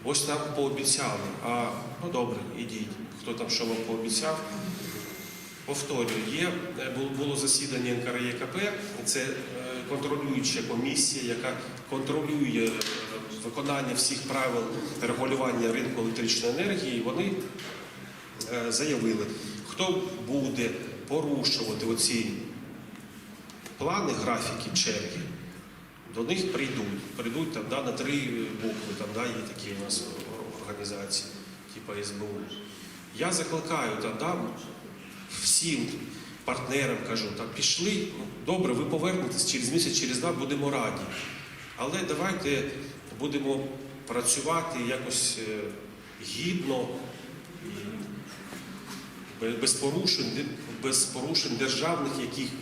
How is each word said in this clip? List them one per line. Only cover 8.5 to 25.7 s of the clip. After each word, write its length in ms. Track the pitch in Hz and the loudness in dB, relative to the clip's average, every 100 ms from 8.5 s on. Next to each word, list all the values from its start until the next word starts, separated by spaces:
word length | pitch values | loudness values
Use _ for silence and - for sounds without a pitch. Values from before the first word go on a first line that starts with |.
| 185 208 202 - - - | 0 0 0 -4 -2 0
це, 140 | 139 | 2
е, 80 | 131 127 - 123 127 127 123 | 2 -2 -4 -6 -4 -4 -2
контролююча 720 | 139 139 143 139 127 - - 117 | 0 0 0 2 2 4 2 2
комісія, 540 | 117 135 - - 139 120 | 2 2 4 4 4 0
яка 240 | 117 127 120 - - - | 0 0 -2 -6 -10 -4
контролює, 800 | 135 135 147 147 151 131 113 113 | -2 2 2 2 4 4 6 4
е, 40 | - - - - - - - | 4 0 -2 -4 -6 -6 -6
виконання 500 | 117 139 139 139 131 123 | -4 -2 0 2 2 2
всіх 260 | - 131 | 2 2
правил 420 | 135 131 131 120 113 113 104 - | 0 2 2 2 0 -2 -4 -2
регулювання 720 | 120 123 131 135 127 117 113 | 0 2 2 4 2 4 4
ринку 280 | 120 117 113 | 4 2 2
електричної 520 | 113 113 113 - 120 | 0 2 2 4 4
енергії. 480 | 139 202 185 131 120 | 2 2 2 2 0
Вони, 300 | 165 170 196 - - - - - - - - - - - - | 0 2 2 0 -2 -6 -8 -10 -10 -12 -12 -14 -14 -6 -2
е, 180 | 120 117 | 0 2
заявили, 540 | 110 151 127 113 104 104 - - - - | 2 4 4 4 4 2 -2 -6 -8 -8
хто 340 | - 185 180 - - 110 | 0 4 4 2 -4 0
буде 420 | 139 131 113 117 - - - - | 2 2 2 2 0 -4 -8 0
порушувати 800 | 143 147 139 120 - 117 107 113 | 2 4 4 4 2 2 0 2
оці 400 | 113 - 120 110 - - - - - - - - - - - - - - - | 4 4 4 2 -2 -6 -8 -10 -12 -12 -14 -14 -14 -14 -14 -14 -14 -12 -2
плани, 360 | 143 196 165 120 | 0 2 2 2
графіки, 460 | 123 117 - 117 - | 2 2 2 -2 0
черги, 480 | 175 - - - - - - - - - | 2 4 2 -2 -4 -6 -6 -10 -12 -14